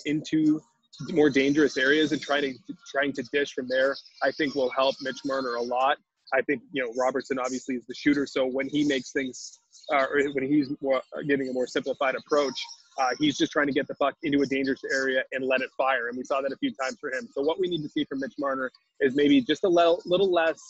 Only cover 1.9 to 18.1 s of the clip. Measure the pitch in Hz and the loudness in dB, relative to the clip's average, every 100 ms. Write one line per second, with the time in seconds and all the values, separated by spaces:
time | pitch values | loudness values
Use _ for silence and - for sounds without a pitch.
1.9 | 151 151 143 - 143 143 127 - - - | 4 2 0 -2 -2 -2 -6 -14 -18 -8
2.9 | 139 143 135 120 143 143 - 127 131 135 | -2 -2 -2 -4 -2 -4 -6 -4 0 0
3.9 | 135 - - 139 - 151 131 127 135 135 | 0 -10 -4 -2 0 -2 0 -2 2 0
4.9 | 135 139 131 143 135 131 120 120 123 131 | 0 -6 -6 -4 -4 -4 -4 -2 0 2
5.9 | 151 _ _ - 135 123 135 - 139 123 | 0 _ _ -4 -2 0 -2 -4 -4 -4
6.9 | 120 127 131 - 131 127 131 - 127 - | 0 0 0 -4 -4 -4 -4 -6 -8 -8
7.9 | - 151 143 135 - 131 127 139 147 147 | -2 0 2 0 -2 -2 -2 -2 0 0
8.9 | 131 127 147 131 123 - - _ - - | 0 -2 -6 -6 -8 -16 -18 _ -16 -2
9.9 | 147 135 143 139 139 135 151 135 143 135 | 0 2 2 0 0 2 2 2 -2 0
10.9 | 131 - - 156 139 131 127 123 147 135 | 0 -2 -8 0 0 0 -4 -2 -2 -4
11.9 | 127 135 123 - 147 139 120 - - _ | -2 -2 -2 0 0 0 -4 -12 -16 _
12.9 | - 131 123 147 135 156 156 147 139 135 | -2 -2 0 0 0 0 0 0 0 -2
13.9 | - 139 - 165 143 139 135 135 131 - | -2 -2 -2 -2 0 0 -2 -2 -4 -2
14.9 | 139 135 131 - 135 131 131 127 - 135 | -2 0 0 -2 -4 -2 -2 -2 -2 0
15.9 | 131 117 127 123 139 139 135 139 113 131 | 0 -2 -8 -4 -2 -2 -4 -6 -4 -6
16.9 | 120 147 127 117 - 143 170 185 170 147 | -6 -8 -8 -8 -4 -2 0 -2 -4 -6
17.9 | - 143 | -4 -4